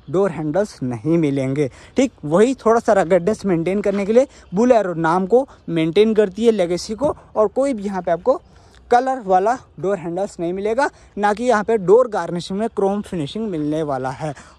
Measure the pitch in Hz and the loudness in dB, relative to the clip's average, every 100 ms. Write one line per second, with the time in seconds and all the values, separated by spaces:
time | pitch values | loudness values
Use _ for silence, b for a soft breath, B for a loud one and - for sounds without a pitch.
0 | - 170 196 151 156 170 208 - 127 120 | -6 -2 -2 -2 -4 -2 -4 -4 -8 -6
1 | 147 170 147 139 131 139 139 B B - | 0 0 2 0 -2 -2 -4 B B 0
2 | 269 _ 147 175 233 262 220 233 - 196 | 0 _ 0 2 2 2 2 2 4 2
3 | 165 180 170 214 196 165 165 202 202 196 | 4 2 2 -2 -2 -2 0 -2 -2 -2
4 | 196 226 285 B B 180 247 233 185 165 | 2 2 2 B B 0 4 4 2 -2
5 | 165 180 185 240 277 B B 165 160 165 | 0 0 2 2 0 B B -2 0 2
6 | 220 214 202 190 233 214 170 175 - 202 | 2 4 0 2 2 2 0 -4 -6 -4
7 | 285 - B 214 208 254 277 220 196 190 | -4 -4 B -2 0 0 -2 -2 -6 -6
8 | 180 170 208 320 _ b b b - 240 | -4 -2 0 -2 _ b b b 0 2
9 | 262 262 190 185 208 247 - - 180 196 | 2 -4 0 2 2 -2 -8 -8 -4 -4
10 | 170 175 202 - 170 185 208 226 302 b | -6 -6 -6 -6 -6 -4 -4 -2 -2 b
11 | b b 208 208 247 214 208 226 175 220 | b b -2 0 0 0 0 0 4 4
12 | 247 202 170 175 - 190 233 - 196 202 | 4 -2 -6 -6 -6 -6 -6 -2 -2 -2
13 | - 180 139 214 220 160 147 151 151 131 | -6 -8 -6 -6 -6 -4 -4 -4 -4 -4
14 | 131 131 156 - B | -6 -6 -10 -10 B